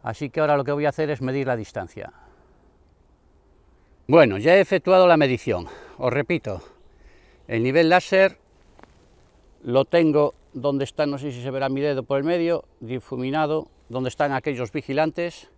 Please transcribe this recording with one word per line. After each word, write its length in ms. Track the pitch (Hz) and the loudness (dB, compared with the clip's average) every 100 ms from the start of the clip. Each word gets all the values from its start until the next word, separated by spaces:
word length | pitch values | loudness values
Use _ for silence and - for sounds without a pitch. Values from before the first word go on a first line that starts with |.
Así 280 | 120 113 143 | -8 -8 -8
que 100 | 160 | -2
ahora 160 | 151 143 | 0 2
lo 80 | |
que 80 | 135 | 0
voy 140 | 143 147 | -2 -2
a 20 | |
hacer 220 | 139 151 | -2 -4
es 100 | 139 | -4
medir 260 | 131 135 131 | -4 -4 -4
la 100 | 120 | -4
distancia. 580 | 104 - 92 - - _ - _ _ _ _ _ _ _ _ _ _ _ _ _ _ _ _ _ - | -6 -10 -12 -14 -16 _ -20 _ _ _ _ _ _ _ _ _ _ _ _ _ _ _ _ _ 2
Bueno, 300 | 156 135 98 | 6 6 4
ya 180 | 123 185 | 4 4
he 40 | |
efectuado 460 | 185 190 - 185 180 | 4 0 4 4 6
la 120 | 165 | 6
medición. 480 | 139 123 - 92 85 - - - | 4 0 -2 -4 -6 -16 -20 -6
Os 120 | 127 | -4
repito, 520 | 120 143 120 - 92 - _ _ _ - _ _ _ - | -4 -4 -4 -6 -12 -14 _ _ _ -20 _ _ _ -8
el 160 | 113 | -2
nivel 280 | 123 143 160 | 0 2 4
láser 480 | 180 - 190 190 - _ _ _ _ - _ _ _ _ _ _ _ | 4 2 2 2 0 _ _ _ _ -20 _ _ _ _ _ _ _
lo 200 | - 123 | -2 0
tengo 480 | 135 170 160 151 147 - _ | 2 2 4 4 0 -2 _
donde 300 | - 135 139 | -6 -4 -2
está, 200 | 135 - | -4 -4
no 140 | 147 143 | -4 -4
sé 120 | 143 | -8
si 120 | 123 | -10
se 80 | 127 | -8
verá 180 | 135 135 | -6 -4
mi 140 | 135 | -2
dedo 220 | 147 135 | -2 -4
por 120 | 120 139 | -2 -2
el 80 | |
medio, 400 | 143 175 165 170 - _ | 0 -2 0 -2 -6 _
difuminado, 880 | 117 123 - 127 127 147 156 156 151 _ _ | -10 -10 -10 -8 -4 -2 -2 -2 -6 _ _
donde 180 | 123 127 | -6 -6
están 240 | - 143 | -2 -2
aquellos 400 | 135 151 127 117 | -2 -4 -6 -6
vigilantes. 760 | 156 - 139 160 156 170 - - | -8 -6 -2 -2 -4 -8 -8 -20